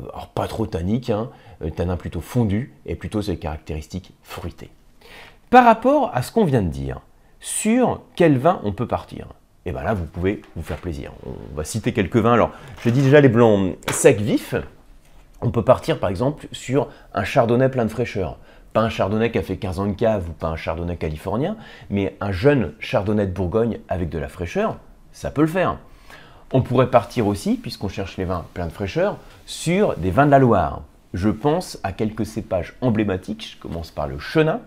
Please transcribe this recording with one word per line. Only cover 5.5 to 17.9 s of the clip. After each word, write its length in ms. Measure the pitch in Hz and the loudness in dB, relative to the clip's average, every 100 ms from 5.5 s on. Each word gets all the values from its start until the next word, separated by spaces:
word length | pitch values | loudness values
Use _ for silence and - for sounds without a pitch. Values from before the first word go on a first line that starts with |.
Par 140 | 240 | 8
rapport 480 | 240 226 247 294 247 | 8 6 4 2 2
à 80 | 123 | -2
ce 80 | 123 | -2
qu'on 140 | - | 0
vient 180 | 190 127 | 2 2
de 60 | 90 | 0
dire, 320 | 67 67 64 - _ _ _ | -4 -6 -8 -14 _ _ _
sur 640 | - - 214 240 226 113 - | -10 -4 0 2 2 0 -8
quel 240 | - 170 135 | 2 4 6
vin 220 | 147 180 | 4 2
on 80 | 101 | -2
peut 160 | 92 120 | -4 -4
partir ? 400 | 87 - - - - _ _ - | -4 -6 -14 -14 -20 _ _ -10
Et 60 | |
ben 100 | 73 | -6
là, 120 | - | -2
vous 100 | 107 | -2
pouvez 380 | 80 87 92 104 - | -4 -2 -2 -2 -6
vous 80 | - | -12
faire 140 | 80 80 | -10 -8
plaisir. 340 | 90 73 60 - - | -8 -8 -10 -14 -14
On 300 | 52 55 71 | -12 -10 -8
va 80 | |
citer 280 | 76 117 113 | -6 -4 -2
quelques 260 | 113 92 117 | 0 2 2
vins. 160 | 110 | 4
Alors, 160 | 117 87 - - - | 4 2 0 -18 -4
je 80 | 120 | 0
dis 120 | 123 | 2
déjà 180 | 135 147 | 6 8
les 80 | 143 | 8
blancs 480 | 113 117 101 95 - - | 8 6 6 2 -2 -6
secs 300 | - - 104 | 4 6 6
vifs. 340 | 104 262 - 104 76 - - - _ - - - | 2 -2 -2 -6 -6 -14 -20 -20 _ -20 -20 -6
On 80 | 123 | -2
peut 140 | 117 | 0
partir 340 | 110 117 - 151 | 4 4 2 -2
par 100 | 95 | -2
exemple 380 | 92 127 151 - | -2 -2 -4 -10
sur 360 | - - 135 120 - - | -14 -4 -2 -2 -8 -8
un 100 | - | -6
chardonnay 440 | 101 139 113 120 131 | 0 2 2 4 2
plein 160 | 131 | 2
de 60 | 110 | -2